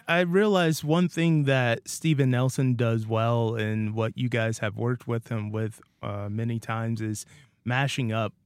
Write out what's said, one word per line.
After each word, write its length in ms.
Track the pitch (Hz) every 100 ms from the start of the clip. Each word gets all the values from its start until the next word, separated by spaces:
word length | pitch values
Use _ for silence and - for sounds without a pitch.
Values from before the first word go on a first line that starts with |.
| -
I 140 | 170
realized 640 | 175 185 214 190 165 156
one 240 | 147 165 180
thing 360 | 165 165 156
that 440 | 139 131 120 117 -
Steven 420 | - 160 139 131
Nelson 440 | 123 131 - 131
does 320 | 120 117 113 110
well 480 | 110 113 117 113
and 400 | 113 107 107 107
what 240 | 110 113 -
you 100 | 123
guys 300 | 120 113 110
have 180 | 107 107
worked 320 | 117 123 -
with 200 | 117 -
him 220 | 113 104
with, 300 | 107 110 - - _
uh, 260 | - 101 101
many 300 | 107 117 113
times 420 | - 113 113 110
is 240 | 110 107 - - - _
mashing 480 | 113 127 139 - 113
up 220 | 113 107 -